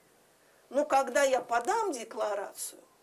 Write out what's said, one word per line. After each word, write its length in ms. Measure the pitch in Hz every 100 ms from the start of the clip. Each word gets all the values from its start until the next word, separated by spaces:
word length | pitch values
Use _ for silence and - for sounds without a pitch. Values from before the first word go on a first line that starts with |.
| _ _ _ _ _ _ -
Но 140 | 262
когда 380 | 294 269 247 277
я 180 | 269 247
подам 520 | - 233 240 453 403
декларацию, 880 | 254 214 226 214 202 - - - - - _